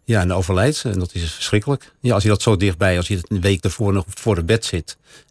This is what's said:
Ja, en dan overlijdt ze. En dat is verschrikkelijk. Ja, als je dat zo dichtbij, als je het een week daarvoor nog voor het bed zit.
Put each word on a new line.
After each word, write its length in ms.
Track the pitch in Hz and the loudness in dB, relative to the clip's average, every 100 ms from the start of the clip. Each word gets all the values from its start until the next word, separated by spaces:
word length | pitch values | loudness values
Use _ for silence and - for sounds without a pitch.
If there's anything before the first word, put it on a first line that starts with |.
Ja, 180 | - 110 | -2 0
en 60 | 90 | 2
dan 100 | 90 | 0
overlijdt 380 | 90 92 127 151 | 0 2 2 0
ze. 120 | 120 | -4
En 100 | 95 | -4
dat 140 | 90 | -4
is 180 | 90 82 | -4 -6
verschrikkelijk. 600 | - - 107 139 139 - _ | -6 -2 0 0 -4 -6 _
Ja, 120 | 123 | 0
als 100 | 104 | 2
je 60 | 107 | 4
dat 120 | 101 | 2
zo 140 | 120 98 | 2 2
dichtbij, 400 | 101 82 98 90 | 2 0 0 0
als 100 | 87 | 0
je 80 | 95 | -4
het 160 | - | -4
een 100 | 98 | 0
week 200 | 98 95 | 2 2
daarvoor 320 | 95 - 101 | -2 -2 0
nog 120 | 98 - | 0 -2
voor 280 | - 113 90 | -4 -2 0
het 100 | 85 | 2
bed 200 | 113 - | 0 0
zit. 320 | 87 - - _ - _ | -6 -6 -16 _ -20 _